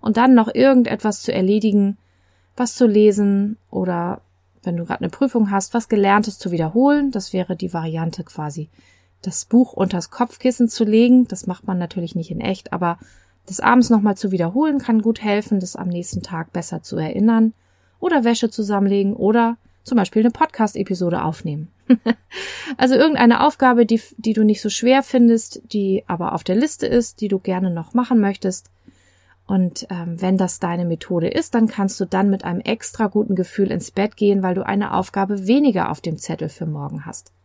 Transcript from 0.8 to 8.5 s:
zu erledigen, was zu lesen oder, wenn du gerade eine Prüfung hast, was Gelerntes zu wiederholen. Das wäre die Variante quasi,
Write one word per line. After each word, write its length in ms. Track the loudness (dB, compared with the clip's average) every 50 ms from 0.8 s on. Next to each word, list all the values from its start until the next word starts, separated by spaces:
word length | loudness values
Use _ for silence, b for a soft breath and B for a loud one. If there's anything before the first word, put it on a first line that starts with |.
| 4 2 -2 -2 -2 -2 -2 -2
zu 100 | -4 -4
erledigen, 680 | -2 0 2 2 2 2 2 2 2 2 2 0 -2 -6 _ _ _ _ _ _ _ _ _ _ _
was 180 | -6 -4 -4 0
zu 120 | 2 2
lesen 720 | 4 6 6 6 6 6 4 2 2 2 0 0 -2 -4 -8 _ _
oder, 520 | -6 -4 -4 -2 -2 -2 -4 -4 -6 -10 _ _ _ _ _ _ _ _ _
wenn 120 | -6 -6
du 100 | -4 -6
gerade 160 | -6 -6 -6
eine 100 | -6 -8
Prüfung 400 | -4 -2 -2 0 2 0 0 0
hast, 240 | 0 -2 -2 -2 -4
was 140 | -4 -2 0
Gelerntes 500 | 0 2 4 4 4 2 2 -2 -6 -8
zu 120 | -6 -4
wiederholen. 600 | -2 -2 -2 0 2 2 4 4 4 2 0 -2
Das 220 | -4 -6 -6 -6 -6
wäre 220 | -6 -4 -4 -6
die 160 | -6 -6 -6
Variante 520 | -6 -6 -6 -6 -6 -4 -6 -6 -6 -8 -12
quasi, 440 | -12 -12 -10 -10 -10